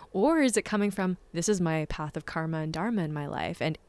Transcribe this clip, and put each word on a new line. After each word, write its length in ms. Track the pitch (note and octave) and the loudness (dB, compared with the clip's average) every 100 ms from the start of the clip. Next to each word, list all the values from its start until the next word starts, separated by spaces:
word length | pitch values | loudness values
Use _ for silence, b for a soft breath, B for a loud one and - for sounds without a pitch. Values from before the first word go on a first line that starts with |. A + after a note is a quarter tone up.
| B | B
Or 260 | F#3+ B3+ E4 | 2 4 6
is 160 | C4 G#3+ | 4 2
it 100 | - | 0
coming 260 | G#3 G3+ | 0 0
from, 260 | G3 F#3 F3+ - | 0 -2 -2 -6
"This 160 | E3+ F3 | -2 2
is 100 | G3+ | 2
my 260 | E3+ D#3+ D3+ | 2 2 0
path 300 | - D3+ - | -4 -4 -8
of 120 | - | -6
karma 320 | E3 D#3+ D#3+ | -6 -4 -4
and 120 | D#3+ | -4
dharma 300 | D#3+ G#3+ A3 | -2 -2 0
in 100 | D#3 | -2
my 140 | D3+ C#3+ | -4 -4
life, 340 | - E2 - | -4 -6 -2
and 160 | D#3 D#3 | -4 -4